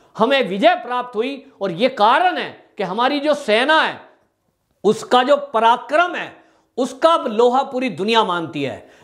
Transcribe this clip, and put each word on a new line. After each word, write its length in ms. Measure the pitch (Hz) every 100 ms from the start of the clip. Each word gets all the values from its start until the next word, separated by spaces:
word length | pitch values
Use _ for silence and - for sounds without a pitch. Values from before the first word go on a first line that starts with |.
| _ -
हमें 240 | 233 269 196
विजय 260 | 196 302 359
प्राप्त 400 | 240 247 247 208
हुई 300 | 262 269 - -
और 100 | 196
ये 180 | 165 247
कारण 480 | 254 208 294 359 294
है 120 | 170 110 _ -
कि 60 |
हमारी 360 | 185 208 254 285
जो 140 | 294
सेना 480 | 294 220 214 277 311
है 240 | 226 127 - _ _ _ _ _ _ _
उसका 380 | 196 220 - 247
जो 120 | 254 285 285
पराक्रम 640 | 220 226 240 - 302 349 262
है 200 | 156 - _ _ _ -
उसका 380 | 262 - 330 330
लोहा 440 | 277 208 247 254
पूरी 260 | 269 254 262
दुनिया 340 | 160 208 226
मानती 400 | 196 175 160 147
है। 260 | 131 98 - _